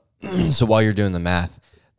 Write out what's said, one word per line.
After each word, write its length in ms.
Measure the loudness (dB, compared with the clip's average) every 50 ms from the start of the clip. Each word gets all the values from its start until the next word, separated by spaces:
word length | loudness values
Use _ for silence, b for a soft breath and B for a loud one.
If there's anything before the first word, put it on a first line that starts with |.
| _ _ _ -18
<clears throat> 280 | -12 -6 -2 0 0 0
so 160 | 2 0 2
while 160 | 2 4 4
you're 100 | 2 2 0
doing 200 | 0 -2 -2 -2
the 60 | -2
math, 400 | -2 -2 -2 -2 -2 -4 -8 -14 _ _ _ _ _ _ _